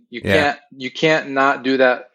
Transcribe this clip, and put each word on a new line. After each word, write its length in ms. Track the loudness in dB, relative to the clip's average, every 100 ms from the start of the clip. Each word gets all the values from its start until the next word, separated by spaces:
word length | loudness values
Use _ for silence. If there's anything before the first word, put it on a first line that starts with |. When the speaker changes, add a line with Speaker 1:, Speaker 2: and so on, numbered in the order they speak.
| _
Speaker 1:
you 120 | -10 -2
Speaker 2:
Yeah. 80 |
Speaker 1:
can't, 260 | 0 0 -4 _ -14
you 160 | -12
can't 380 | -2 0 0 0
not 340 | 0 0 0
do 140 | 0 2
that 320 | 2 2 -4